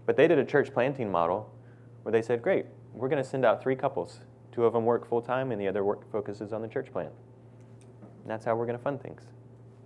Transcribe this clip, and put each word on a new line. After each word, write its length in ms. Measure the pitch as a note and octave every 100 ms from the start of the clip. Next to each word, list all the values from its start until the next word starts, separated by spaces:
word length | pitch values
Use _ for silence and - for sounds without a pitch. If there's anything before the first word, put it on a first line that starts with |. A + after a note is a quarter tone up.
| -
But 100 | A#2
they 120 | D#3
did 120 | D#3
a 60 | C3+
church 280 | D3 -
planting 380 | - B2+ C#3 G#2+
model 400 | F2 E2+ F#2 A2+ - - - - -
where 80 | -
they 100 | A2
said, 200 | A2 A#2+
"Great, 240 | F#3 E3+ - - -
we're 160 | A2 C3
gonna 140 | D3
send 220 | C3 C3+ A#2+
out 160 | A#2
three 140 | C3 C3
couples. 460 | C3+ G#2+ E2+ - - - -
Two 140 | - A#2
of 80 |
them 120 | A#2 A2+
work 200 | A#2 -
full-time 460 | A#2+ A#2 B2+ C3
and 80 | G#2+
the 60 | G2
other 160 | G2+
work 260 | G2+ G#2 -
focuses 420 | A2 G2+ G#2 G#2
on 80 | G#2+
the 60 | A2+
church 240 | C3+ C3
plant. 200 | - D#2 - - - - - - - - -
And 300 | - - -
that's 140 | A2 A#2+
how 100 | A2+
we're 100 | A#2
gonna 140 | A#2+
fund 220 | C#3+ C3+
things." 300 | - - - - - - - -